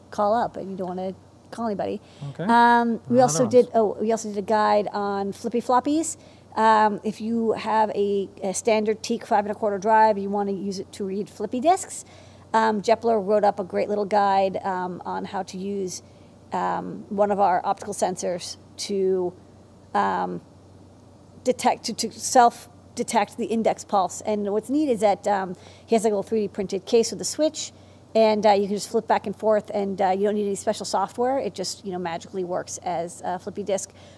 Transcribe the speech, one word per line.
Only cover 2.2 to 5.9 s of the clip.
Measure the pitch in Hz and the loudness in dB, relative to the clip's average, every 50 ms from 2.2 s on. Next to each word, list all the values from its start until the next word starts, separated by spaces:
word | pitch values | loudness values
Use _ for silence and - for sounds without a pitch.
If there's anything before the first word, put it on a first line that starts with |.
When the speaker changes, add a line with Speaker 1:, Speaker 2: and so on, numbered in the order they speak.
| 147 143 | -12 -12
Speaker 2:
Okay. | 139 - 160 | -8 -4 0
Speaker 1:
Um, | 208 233 240 240 240 240 240 240 233 226 - - - | 4 6 6 8 8 6 6 4 2 0 -4 -2 2
we | 240 247 | 4 4
Speaker 2:
Another | 254 | 4
Speaker 1:
also | 247 - - 254 | 4 4 2 2
Speaker 2:
one. | 214 | 6
Speaker 1:
did, | 233 247 247 - - | 6 6 6 6 4
oh, | 226 220 196 - - | 2 2 2 0 -2
we | 208 220 | -2 0
also | 226 220 - 214 | 0 -2 -4 -6
did | 202 208 | -6 -6
a | 190 | -2
guide | 185 220 214 208 208 208 208 208 - - | 0 2 2 4 4 4 2 2 0 -4
on | 202 202 202 196 196 196 202 190 | -4 -4 -4 -2 -4 -4 -6 -6
flippy | - - 233 - 240 | -8 -8 -4 -4 -4
floppies. | 220 - 254 247 - 285 | 0 2 2 2 2 2